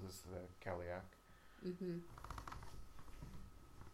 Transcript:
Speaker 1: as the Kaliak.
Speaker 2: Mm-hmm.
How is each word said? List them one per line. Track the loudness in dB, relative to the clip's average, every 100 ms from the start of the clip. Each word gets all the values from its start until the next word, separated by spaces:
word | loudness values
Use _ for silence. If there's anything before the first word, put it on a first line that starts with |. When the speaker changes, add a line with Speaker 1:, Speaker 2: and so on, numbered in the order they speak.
| 2
Speaker 1:
as | -2 0
the | 0 0 0 2
Kaliak. | 4 4 2 0 -6 -14 -14 -12 0 2
Speaker 2:
Mm-hmm. | 4 4 4 2 -4 -2 0 0 -2 0 0 -2 -2 -2 -2 -2 -2 -2 -6 -8 -6 -6